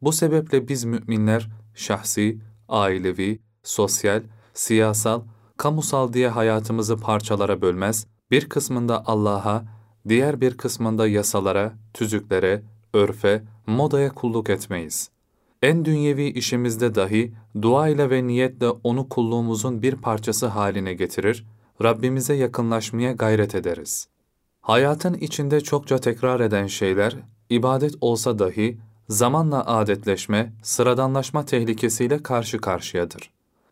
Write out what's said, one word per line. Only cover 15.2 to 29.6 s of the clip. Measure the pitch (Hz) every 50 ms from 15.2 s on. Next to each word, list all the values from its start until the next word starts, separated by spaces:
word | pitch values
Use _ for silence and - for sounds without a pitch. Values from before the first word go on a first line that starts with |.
| _ _ _ _ _ _ _ _
En | - 139 160 170 156
dünyevi | 156 156 147 147 147 143 135 143
işimizde | 143 - 123 113 - 127 120 123 123 113 110 123 117 104
dahi | 107 95 95 107 110 120 117 - - - _ - 107
dua | 104 113 123 143 156
ile | 156 151 143 143 127
ve | 135 131 123
niyetle | 123 120 123 127 127 131 127 123 117
onu | 117 - - 117 120 131 135 131
kulluğumuzun | - 127 117 113 117 117 117 113 113 107 110 131 123 110
bir | 110 131 135
parçası | 131 - 117 110 107 107 113 107 - 127
haline | 117 98 104 101 101 92 98 95 95 92
getirir, | 87 95 87 - - 90 104 120 117 - - - _ _ _ _ - 113
Rabbimize | 113 117 110 120 127 131 135 123 - 147
yakınlaşmaya | 139 131 120 123 - 120 113 113 113 110 110 117 113 123 127
gayret | 127 113 113 110 110 107 104 95 -
ederiz. | 95 85 90 85 82 73 - - - - - _ _ _ _ _ _ _ _ _ _
Hayatın | - - 110 123 135 143 151 151 - 185 175
içinde | - - 147 - - 147 139 147 151
çokça | 143 - 151 143 147 - 135
tekrar | 127 127 127 117 120 - 127 127 123
eden | 117 107 104 101 101
şeyler, | 98 - - 104 95 92 98 101 113 131 135 - - - _ _ -
ibadet | 120 120 120 127 131 131 143 147 151 -
olsa | 127 120 117 110 - 131 117 104
dahi | 98 92 - 110 107 117 120 - - - _ _ _ -
zamanla | 107 104 120 123 139 160 160 156 143 131